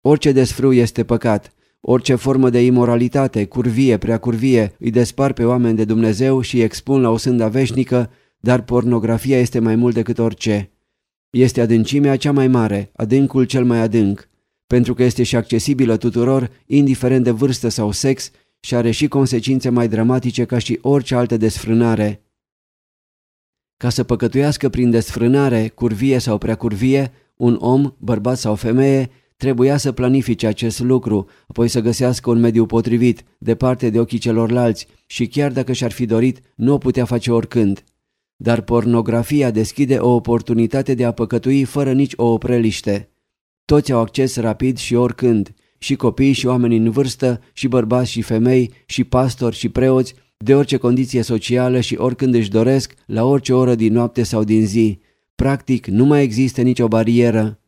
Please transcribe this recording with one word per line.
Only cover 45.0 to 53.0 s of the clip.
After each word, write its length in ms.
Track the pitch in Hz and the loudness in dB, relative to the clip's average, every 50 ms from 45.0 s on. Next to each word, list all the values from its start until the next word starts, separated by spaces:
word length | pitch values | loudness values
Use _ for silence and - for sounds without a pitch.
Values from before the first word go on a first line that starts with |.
| 123 123 117 - - 123 117 107 98 - - _ _ _ _ _ | 0 0 -2 -2 0 2 2 2 0 -4 -8 _ _ _ _ _
și 180 | - - 139 | -6 -6 -4
copii 360 | 131 - 123 - - 135 139 139 | 0 0 -2 0 2 2 2 2
și 140 | 120 - | 0 0
oameni 300 | 123 127 127 120 117 117 | -2 0 0 0 2 2
în 140 | 113 113 117 | 2 0 0
vârstă, 500 | 110 131 - 131 120 - - 127 123 113 _ _ _ | 0 0 -2 -2 -2 -4 -2 -2 -2 -4 _ _ _
și 160 | - - 131 | -6 -6 -2
bărbați 420 | 120 127 110 110 120 127 127 - | 0 0 0 0 0 -2 -2 -2
și 120 | - 117 110 | -4 -6 -6
femei, 500 | - 117 110 113 123 127 127 123 107 - _ _ | -4 -2 0 2 2 2 2 2 0 -6 _ _
și 180 | _ - - 127 | _ -4 -4 -4
pastori 520 | - - 127 131 131 120 - 131 117 110 | 0 0 0 0 0 -2 -4 -4 -4 -4
și 120 | - - 117 | -4 -6 -6
preoți, 460 | - 123 127 131 131 131 127 127 - _ _ _ _ | -2 0 0 2 2 2 0 -2 -6 _ _ _ _
de 180 | _ 107 104 139 | _ 0 2 2
orice 220 | 139 139 127 143 | 2 4 0 -2
condiție 460 | 127 - 123 123 127 131 123 - 123 113 | -2 0 0 0 0 0 -2 -2 -4 -2
socială 580 | - 120 113 - - 120 123 123 127 127 127 | -2 -4 -4 -2 -2 -2 0 0 0 0 0
și 140 | 117 - 120 | 0 -2 -4
oricând 400 | - - 127 123 - 135 131 123 | -2 -2 -2 -2 0 0 2 2
își 160 | 117 113 101 | 2 0 2
doresc, 440 | 101 110 113 120 135 135 123 - - _ | 0 2 2 4 2 0 0 -4 -14 _